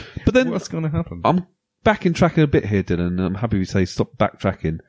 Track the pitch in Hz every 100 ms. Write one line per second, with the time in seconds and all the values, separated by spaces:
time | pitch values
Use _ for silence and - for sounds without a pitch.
0 | - - - 254 254 208 - 165 160 165
1 | 170 85 92 175 180 _ _ _ 226 202
2 | 180 160 175 160 151 143 104 101 90 87
3 | 87 90 92 98 117 104 92 101 92 -
4 | 113 - 104 - 101 92 80 80